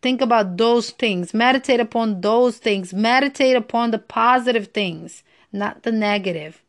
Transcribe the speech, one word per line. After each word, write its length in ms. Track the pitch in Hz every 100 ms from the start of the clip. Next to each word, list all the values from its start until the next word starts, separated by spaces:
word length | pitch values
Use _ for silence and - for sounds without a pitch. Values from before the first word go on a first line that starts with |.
Think 180 | 254 254
about 360 | 254 233 196 175
those 340 | 226 240 226
things. 420 | - 233 185 175
Meditate 480 | 214 240 262 254 240
upon 400 | 233 240 226 196
those 380 | 208 226 247 233
things. 340 | 226 196 180
Meditate 640 | 185 226 254 277 277 262 254
upon 340 | 226 233 233
the 80 | 220
positive 680 | _ - 226 254 240 226 202
things, 560 | - 196 160 165 - _ _ _
not 320 | 196 208 -
the 80 | -
negative. 720 | 220 208 208 185 165 151 -